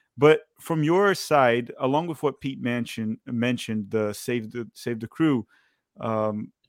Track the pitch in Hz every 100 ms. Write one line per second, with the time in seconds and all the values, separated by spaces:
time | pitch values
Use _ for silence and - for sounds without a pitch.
0 | _ - 147 156 - _ - 160 151 180
1 | 202 185 - 151 127 120 117 - 131 143
2 | 170 156 147 139 139 135 123 120 113 -
3 | 110 113 - 120 120 123 - 110 101 110
4 | 107 101 - 120 107 120 107 - - 117
5 | 113 - 160 127 101 _ _ _ _ -
6 | 117 110 107 107 - _